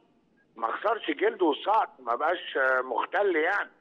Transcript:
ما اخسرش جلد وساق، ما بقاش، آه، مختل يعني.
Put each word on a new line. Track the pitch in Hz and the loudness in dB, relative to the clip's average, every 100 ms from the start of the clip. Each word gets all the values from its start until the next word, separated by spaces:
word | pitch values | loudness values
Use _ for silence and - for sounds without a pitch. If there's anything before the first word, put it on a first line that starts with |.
| _ _ _ _ _ 117 | _ _ _ _ _ -8
ما | 113 | -6
اخسرش | - 202 226 - | -2 -2 -2 -2
جلد | 143 202 220 | 0 0 2
وساق، | 165 135 185 214 180 - | 2 2 2 2 0 -4
ما | 123 120 | -4 -2
بقاش، | 156 175 - 151 | 0 -2 -4 0
آه، | 131 131 | 2 2
مختل | 127 110 - 180 202 160 | 0 -4 -2 0 2 2
يعني. | 165 202 156 _ | 2 -2 -4 _